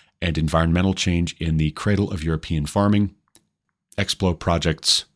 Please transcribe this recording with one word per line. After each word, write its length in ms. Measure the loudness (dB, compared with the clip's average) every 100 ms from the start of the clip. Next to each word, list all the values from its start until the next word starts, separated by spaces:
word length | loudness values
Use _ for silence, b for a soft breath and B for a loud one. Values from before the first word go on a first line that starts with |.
| b _
and 160 | -4 0
environmental 560 | 2 2 4 2 2
change 420 | 0 0 0 0 -4
in 180 | -2 0
the 140 | 0
cradle 400 | -2 0 0 0
of 120 | -2
European 420 | -4 -4 -2 -4 -2
farming." 500 | 0 2 2 0 -4 _ _ _ _ _ _ _ -6
Explo 400 | -6 -2 -2 0
Project's 680 | 0 0 0 -2 -2 -2 -4